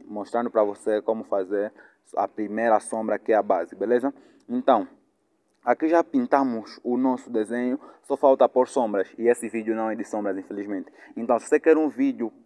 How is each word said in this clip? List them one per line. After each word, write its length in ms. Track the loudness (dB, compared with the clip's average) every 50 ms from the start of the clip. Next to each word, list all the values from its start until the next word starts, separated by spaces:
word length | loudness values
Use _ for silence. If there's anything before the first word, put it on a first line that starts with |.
| -18
mostrando 440 | -12 -10 -10 -10 -4 -4 -4 -4 0
pra 140 | 2 2 2
você 380 | 2 -2 -6 -4 -2 -2 -2
como 200 | 0 -2 -4 -4
fazer 480 | -4 -4 -4 -4 -2 -2 -2 -4 -4 -4 _ -14 -20 _ _ _ _ _ -4
a 100 | -4 -4
primeira 540 | -4 -4 -6 -6 -6 -4 -2 2 2 2 2
sombra 380 | 0 -2 -8 -6 -4 -2 -4 -4
que 120 | 0 2
é 60 | 2
a 60 | 2
base, 340 | 2 2 0 0 0 -6 -6
beleza? 380 | -6 0 2 2 2 2 -2 -6 -6 _ _ _ _ _ -6
Então, 400 | -6 -2 4 4 4 4 2 -4 -12 _ _ _ _ _ _ _ _ _ _ _ _ _
aqui 240 | 0 0 0 2 2
já 160 | 4 4 4
pintamos 800 | 2 2 0 0 0 2 2 2 2 0 -2 -6 -8 -12 -18 -10
o 140 | -4 -2 -2
nosso 320 | 0 0 0 -2 -2 -6 -6
desenho, 500 | -4 -4 -2 -2 -4 -4 -2 -4 -4 -6 -8 -16 -20 _ _
só 120 | -6 -4
falta 320 | 4 6 4 6 6 4 4
pôr 180 | 4 2 0
sombras, 460 | 2 0 -2 -2 0 0 -2 -2 -4 -6 -2
e 100 | 2 2
esse 220 | 2 2 -2 -8
vídeo 260 | -6 -6 -4 -4 -4
não 140 | -2 -2 -4
é 40 | -4
de 80 | -6
sombras, 360 | -8 -8 -6 -6 -4 -4 -6 -6
infelizmente. 520 | -8 -10 -10 -10 -8 -8 -8 -10 -10 -12 _ -20 -20 -16 -12
Então, 240 | -10 -2 0 -2 -2
se 80 | 0
você 140 | 0 0 2
quer 160 | 4 4 4
um 140 | 4 2 -2
vídeo 420 | -2 0 -2 -2 0 -2 -6 -8 _ _ _